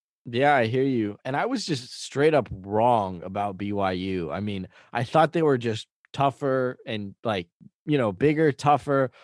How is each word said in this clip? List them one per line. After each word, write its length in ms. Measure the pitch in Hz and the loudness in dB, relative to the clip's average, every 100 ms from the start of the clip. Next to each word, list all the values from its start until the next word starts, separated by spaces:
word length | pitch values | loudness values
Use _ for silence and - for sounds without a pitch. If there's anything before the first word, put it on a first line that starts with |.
| _ _ - | _ _ -8
Yeah, 300 | 120 143 143 | 0 4 4
I 100 | 113 | 2
hear 160 | 127 | 2
you. 380 | 135 127 104 101 | 0 0 -2 -4
And 140 | 135 139 | -6 -4
I 80 | 202 | -2
was 220 | 262 190 | -4 -4
just 340 | 143 120 - | -6 -6 -14
straight 320 | - 131 147 | -8 0 4
up 160 | 151 107 | 4 0
wrong 680 | 98 98 104 117 120 95 92 | -6 -4 2 4 4 2 -6
about 380 | 90 98 101 95 | -8 -6 -6 -6
B 140 | 101 | -6
Y 180 | 101 98 | -2 -2
U. 400 | 92 95 92 80 | -2 -2 -4 -4
I 80 | 82 | -6
mean, 280 | 104 101 90 - _ | -6 -6 -10 -16 _
I 120 | 120 | -6
thought 300 | 123 156 160 | 0 2 2
they 100 | 170 | 4
were 160 | 156 131 | 2 2
just 260 | 117 110 - _ _ | 0 -4 -8 _ _
tougher 680 | - 139 131 139 131 127 127 - | -2 -2 0 -2 -2 -2 -6 -8
and, 260 | 110 101 - | -8 -8 -8
like, 240 | 117 101 87 _ - _ - | -4 -4 -4 _ -20 _ -2
you 120 | 147 | 0
know, 140 | 127 | 0
bigger, 400 | 90 143 151 160 | 2 2 4 2
tougher, 580 | 131 147 147 - 139 131 - | 2 2 2 2 0 0 -4